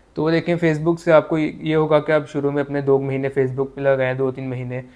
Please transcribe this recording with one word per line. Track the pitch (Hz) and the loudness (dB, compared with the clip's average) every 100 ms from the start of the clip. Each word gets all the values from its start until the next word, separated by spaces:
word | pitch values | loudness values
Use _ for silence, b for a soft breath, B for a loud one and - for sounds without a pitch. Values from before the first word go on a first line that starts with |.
| b - | b -4
तो | |
वो | 156 | 0
देखें, | 165 170 170 | 0 0 0
Facebook | 165 151 160 170 | 0 2 0 0
से | 175 | 4
आपको | 156 - 160 | 4 4 0
ये | 156 - 156 | -2 -4 -2
होगा | 156 156 151 | 0 2 2
कि | 147 | 2
आप | 156 143 | 0 0
शुरू | 147 143 | -2 -2
में | 143 | -2
अपने | 143 143 | -2 -2
दो | 139 139 | 2 2
महीने | 135 135 135 | 2 -2 -2
Facebook | 135 131 131 131 | 0 -2 -2 -6
पे | 143 | -2
लगाएं, | 139 135 127 131 | 0 2 0 0
दो | 131 | -2
तीन | 135 131 | -4 -8
महीने, | 127 123 127 127 | -8 -6 -8 -10